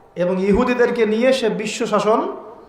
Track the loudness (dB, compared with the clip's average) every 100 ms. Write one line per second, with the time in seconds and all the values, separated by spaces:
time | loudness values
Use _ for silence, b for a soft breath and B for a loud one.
0 | -16 -4 -2 0 2 2 2 2 0 2
1 | 0 2 2 2 0 -2 -6 -6 -2 0
2 | 2 0 -2 -8 -14 -20